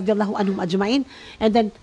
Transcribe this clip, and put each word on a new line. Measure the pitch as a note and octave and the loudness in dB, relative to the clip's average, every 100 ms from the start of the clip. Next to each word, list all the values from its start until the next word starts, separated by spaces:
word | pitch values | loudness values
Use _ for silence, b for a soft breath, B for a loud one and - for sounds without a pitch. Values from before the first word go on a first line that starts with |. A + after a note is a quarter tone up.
radiyallahu | F#3+ G#3 G3+ - | 0 0 0 0
anhum | G3 F#3+ | -2 -2
ajma'in. | F#3 F#3+ G3+ C4+ C4 B B B | -2 0 0 0 -2 B B B
And | A3 A3 | 2 2
then, | G#3+ - | 0 -4